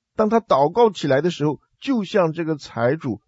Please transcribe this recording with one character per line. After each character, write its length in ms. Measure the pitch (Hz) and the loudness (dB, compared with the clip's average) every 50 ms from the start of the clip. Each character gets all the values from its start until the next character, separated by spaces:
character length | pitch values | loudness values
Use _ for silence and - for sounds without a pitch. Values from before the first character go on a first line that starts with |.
| _ _ _ | _ _ _
当 120 | - 214 | -2 0
他 140 | 214 220 226 | 0 0 0
祷 280 | - - - 131 143 156 | 0 2 2 2 2 2
告 220 | 175 226 240 226 | 2 2 2 2
起 160 | 175 - - | 2 0 0
来 140 | 143 131 139 | 0 2 2
的 80 | 156 180 | 0 -2
时 160 | 165 - - | -2 -2 -2
候， 160 | 156 143 - _ _ _ _ | -4 -4 -6 _ _ _ _
就 240 | - 269 269 226 196 | -4 -2 -2 -2 -2
像 260 | - - 202 175 160 | 0 0 0 0 0
这 140 | 151 170 170 | -2 -4 -4
个 100 | 156 160 | -4 -4
财 400 | 139 - - - 113 117 123 147 | -6 -8 -10 -4 -2 0 0 0
主 240 | 160 - 135 101 - _ | -2 -4 -6 -6 -8 _